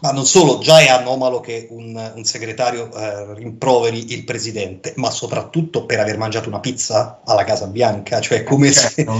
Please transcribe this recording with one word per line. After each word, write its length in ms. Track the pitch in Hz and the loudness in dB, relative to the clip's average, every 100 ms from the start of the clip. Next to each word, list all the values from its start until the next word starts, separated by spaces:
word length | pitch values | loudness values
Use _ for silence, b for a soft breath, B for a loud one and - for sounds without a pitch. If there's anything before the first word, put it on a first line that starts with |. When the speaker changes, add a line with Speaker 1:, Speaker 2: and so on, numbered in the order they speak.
Speaker 1:
Ma 100 | 147 | -4
non 140 | 139 135 | 0 4
solo, 340 | 190 151 - | 6 6 4
già 200 | - 160 | 6 8
è 100 | 143 | 8
anomalo 500 | 127 123 131 127 123 | 6 2 -2 -2 -2
che 280 | 117 113 113 | -6 -10 -12
un, 400 | 117 113 113 113 110 | -16 -14 -12 -12 -8
un 80 | |
segretario, 720 | 110 120 113 107 120 120 113 | -6 -6 -6 -4 -2 -4 -8
eh, 400 | 104 107 104 104 | -8 -8 -8 -10
rimproveri 800 | 107 117 113 131 123 117 117 117 | -14 -14 -4 2 4 4 -2 -6
il 100 | 123 - | -10 -8
presidente, 680 | 113 107 107 92 95 - - | -8 -8 -6 -8 -10 -12 -4
ma 120 | 120 | -4
soprattutto 760 | - 113 - - 165 160 123 - | -4 -6 -6 -4 -4 -2 -4 -2
per 140 | 113 | 0
aver 200 | 104 107 | 0 -2
mangiato 300 | 110 110 113 | -4 -4 -6
una 100 | 101 | -6
pizza 640 | 131 - - 110 - - - | -6 -6 -2 -2 -2 -4 0
alla 180 | 107 | 2
Casa 220 | 98 107 98 | 2 -2 -2
Bianca, 540 | 104 117 101 - 117 | 0 0 0 -4 -4
cioè 220 | - 113 | 0 -2
come 280 | - 143 139 | 2 4 6
Speaker 2:
Certo. 400 | 139 120 - - 113 | 4 2 0 -2 -2